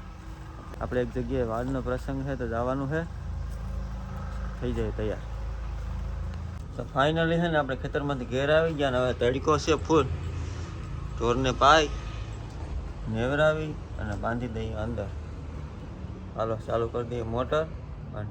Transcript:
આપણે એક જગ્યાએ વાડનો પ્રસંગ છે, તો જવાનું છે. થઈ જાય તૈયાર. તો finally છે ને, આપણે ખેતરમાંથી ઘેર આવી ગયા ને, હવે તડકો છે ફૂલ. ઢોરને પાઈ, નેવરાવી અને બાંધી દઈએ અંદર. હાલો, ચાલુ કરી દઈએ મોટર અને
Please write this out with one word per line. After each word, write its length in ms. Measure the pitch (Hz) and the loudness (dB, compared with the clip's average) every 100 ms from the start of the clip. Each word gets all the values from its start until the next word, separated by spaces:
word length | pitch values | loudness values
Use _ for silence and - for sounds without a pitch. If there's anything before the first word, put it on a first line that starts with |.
| - - - - - - - - | -10 -12 -12 -12 -12 -12 -10 -6
આપણે 200 | - 123 | 0 2
એક 120 | 120 | 2
જગ્યાએ 300 | 127 120 131 | 0 0 2
વાડનો 380 | 117 113 123 135 | 2 0 0 0
પ્રસંગ 440 | 123 123 - 135 135 | 0 -2 -2 -2 -2
છે, 100 | 127 | -2
તો 120 | 120 | 0
જવાનું 420 | 113 123 135 139 | 0 2 0 0
છે. 100 | 156 170 - - - - - - - - - - - - - - - | -2 -2 -6 -6 -4 -4 -4 -4 -4 -4 -6 -6 -6 -4 -4 -4 -2
થઈ 120 | 123 | -2
જાય 180 | 117 107 | 0 0
તૈયાર. 260 | 104 107 92 - - - - - - - - - - - - - - - - | 0 -2 -2 -4 -6 -4 -4 -4 -4 -4 -4 -4 -4 -4 -4 -6 -6 -8 -6
તો 80 | |
finally 540 | - 131 143 165 165 170 | -2 4 4 4 4 4
છે 100 | 170 | 4
ને, 100 | 156 | 2
આપણે 180 | 135 123 | 2 -2
ખેતરમાંથી 500 | 139 151 143 139 113 | -2 -2 0 -2 0
ઘેર 260 | 127 143 | 0 4
આવી 220 | 156 165 | 6 4
ગયા 160 | 151 143 | 2 2
ને, 80 | 127 | 4
હવે 160 | 127 | 2
તડકો 440 | 117 120 131 160 151 | 4 2 4 4 4
છે 180 | - 147 | 4 2
ફૂલ. 280 | - 160 131 - - - - - - - - - - - | 6 4 4 0 -4 -4 -4 -6 -6 -8 -8 -6 -6 0
ઢોરને 340 | 113 120 131 | 2 4 2
પાઈ, 380 | 113 135 160 147 - - - - - - - - - - - 104 | 8 10 10 8 0 -6 -6 -8 -8 -8 -8 -6 -6 -6 -6 -4
નેવરાવી 640 | 110 123 143 156 156 156 147 - - | 0 2 6 6 6 0 -6 -8 -6
અને 160 | 110 104 | -4 -2
બાંધી 320 | 110 120 120 | 0 0 -2
દઈએ 260 | 110 110 | -2 -4
અંદર. 340 | 110 113 113 98 - - - - 76 73 - - - - - - - | -2 -2 -2 -4 -6 -8 -10 -8 -8 -8 -10 -10 -10 -10 -10 -8 -2
હાલો, 220 | 113 110 - | -2 -2 0
ચાલુ 200 | 117 117 | 0 0
કરી 160 | 120 | -2
દઈએ 200 | 117 120 | -2 -4
મોટર 420 | 113 117 127 151 160 - - - - 107 | -2 -2 2 0 0 -6 -10 -10 -8 -8
અને 140 | 104 | -8